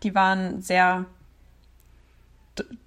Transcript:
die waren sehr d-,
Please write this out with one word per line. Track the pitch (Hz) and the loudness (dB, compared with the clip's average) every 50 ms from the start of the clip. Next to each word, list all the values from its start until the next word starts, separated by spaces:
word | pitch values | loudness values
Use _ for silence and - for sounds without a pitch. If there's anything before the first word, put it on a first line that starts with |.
| - | -6
die | 208 185 | -2 2
waren | 196 190 190 190 190 190 180 - - | 2 2 2 2 0 -2 -4 -6 -6
sehr | 185 - 185 185 180 180 185 185 185 185 - - - - _ _ _ _ _ _ _ _ _ _ _ _ _ _ _ _ _ _ _ _ _ _ _ _ - - | -4 -2 2 2 4 2 2 0 -4 -10 -14 -20 -20 -20 _ _ _ _ _ _ _ _ _ _ _ _ _ _ _ _ _ _ _ _ _ _ _ _ -14 -12
d-, | - - - - _ | -12 -12 -14 -20 _